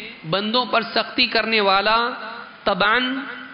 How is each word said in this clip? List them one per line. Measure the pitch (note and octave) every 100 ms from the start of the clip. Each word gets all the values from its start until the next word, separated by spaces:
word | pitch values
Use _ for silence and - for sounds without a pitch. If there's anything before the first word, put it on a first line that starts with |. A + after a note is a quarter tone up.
| A3 - D#3+
बंदों | F#3 G#3+ B3 B3
पर | A3+
सख्ती | G#3+ A3+ A3 - A#3+
करने | A3+ G#3+ A3+
वाला | G3 G3 G#3 A3+ A#3+ B3+ A3 A#3 - - -
तबान | F#3+ G3+ A#3+ B3+ C4+ C4+ - -